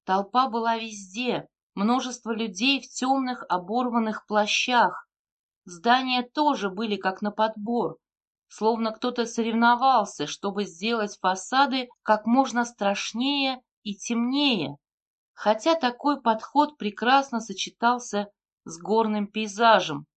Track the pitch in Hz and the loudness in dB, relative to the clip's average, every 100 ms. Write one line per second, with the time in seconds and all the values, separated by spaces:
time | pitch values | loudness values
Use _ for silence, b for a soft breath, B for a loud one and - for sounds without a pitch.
0 | - 190 196 254 262 226 226 226 226 214 | -2 -2 0 0 0 0 -2 -2 -4 -12
1 | 190 196 247 175 - _ _ - 208 254 | -12 -6 -2 -4 -6 _ _ -2 0 0
2 | 254 240 214 220 226 180 262 269 - - | -2 -10 -6 -4 -6 -2 0 0 -4 -4
3 | 262 269 254 240 - 180 175 233 247 233 | -2 0 -2 -6 -4 -4 -2 -2 0 0
4 | 220 214 - 208 214 - - 240 190 - | -2 -4 -2 0 2 0 2 4 2 0
5 | - _ _ _ _ _ - 170 233 254 | -16 _ _ _ _ _ -20 -4 2 2
6 | 254 247 247 302 294 226 196 185 226 196 | 2 -2 -2 0 2 2 -2 -4 -4 -2
7 | 190 185 208 214 220 220 208 240 165 - | -2 -2 -4 0 -2 -2 -4 -2 -2 -6
8 | _ _ _ _ _ - 214 226 226 220 | _ _ _ _ _ -2 0 0 -2 -2
9 | 247 247 226 233 226 226 233 240 269 247 | -4 -2 -4 -2 0 4 4 4 4 4
10 | 202 - 147 - 202 190 185 - 220 233 | 2 -4 -8 -4 -6 -4 -6 -4 -2 -2
11 | 208 - 185 190 - 262 277 262 247 _ | -2 -2 -2 -2 -2 2 2 0 -6 _
12 | - 214 220 254 254 233 233 - 202 202 | 0 0 4 2 2 0 -4 -2 -2 0
13 | - 220 269 285 269 254 _ _ 208 196 | -4 -4 -2 0 -2 -4 _ _ -10 -10
14 | - 233 240 277 285 208 139 143 _ _ | -4 -2 0 2 2 0 -2 -8 _ _
15 | _ _ _ - 208 220 320 330 247 240 | _ _ _ -4 0 2 2 2 0 0
16 | 294 285 233 220 - 277 294 - 208 - | -2 0 0 0 0 0 0 0 -8 -2
17 | 226 269 269 226 226 190 180 - 233 247 | 4 4 2 -6 -8 -8 -8 0 0 0
18 | 240 208 202 _ _ _ - 165 175 220 | -2 -6 -6 _ _ _ -18 -12 0 2
19 | 220 214 202 220 214 190 233 202 156 147 | 2 0 -4 -6 -6 2 6 6 4 -6
20 | - | -10